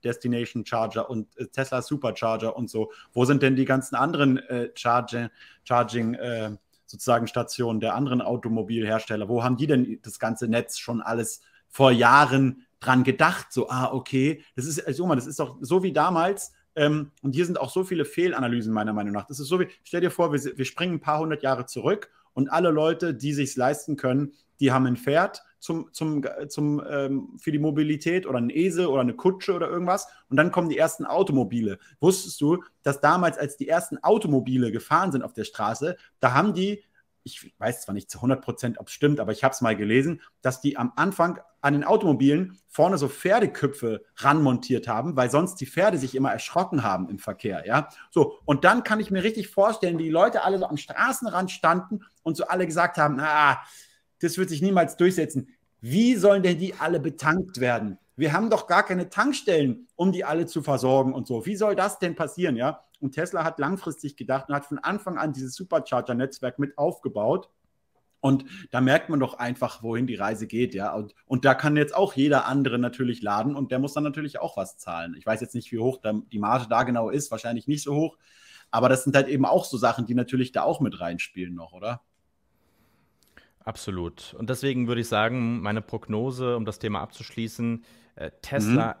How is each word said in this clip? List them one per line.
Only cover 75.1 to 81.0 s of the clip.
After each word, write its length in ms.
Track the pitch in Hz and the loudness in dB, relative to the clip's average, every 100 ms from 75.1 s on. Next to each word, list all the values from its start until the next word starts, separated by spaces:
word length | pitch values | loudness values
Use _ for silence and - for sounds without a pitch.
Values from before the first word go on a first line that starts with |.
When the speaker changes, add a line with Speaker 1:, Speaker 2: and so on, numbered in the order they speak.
| 85 | -10
Speaker 1:
Ich 80 | 107 | -4
weiß 140 | 113 | -4
jetzt 160 | 117 120 | -4 -10
nicht, 160 | - | -8
wie 80 | 113 | -2
hoch 220 | 120 127 | -2 -2
da 100 | 110 | -4
die 280 | 107 - 107 | -4 -6 -6
Marge 260 | 101 123 113 | 0 0 2
da 140 | 117 | 0
genau 260 | 123 120 113 | 2 0 -2
ist, 220 | 135 143 | -4 -4
wahrscheinlich 340 | 110 117 120 120 | -8 -6 -8 -4
nicht 160 | 147 | -4
so 140 | 143 143 | -2 -2
hoch. 220 | 156 _ _ _ - - _ | -2 _ _ _ -20 -20 _
Aber 180 | 113 110 | 2 4
das 160 | - - | 4 4
sind 100 | 139 | 2
halt 140 | 139 | 2
eben 160 | 143 135 | 2 2
auch 180 | 160 | 2
so 140 | - 123 | 0 0
Sachen, 280 | 117 117 117 | 0 0 -2
die 100 | 123 | -2
natürlich 360 | 123 131 123 | 0 -2 -2
da 120 | - | -2
auch 180 | 98 170 | -2 0
mit 180 | 123 | -2
reinspielen 560 | - | -4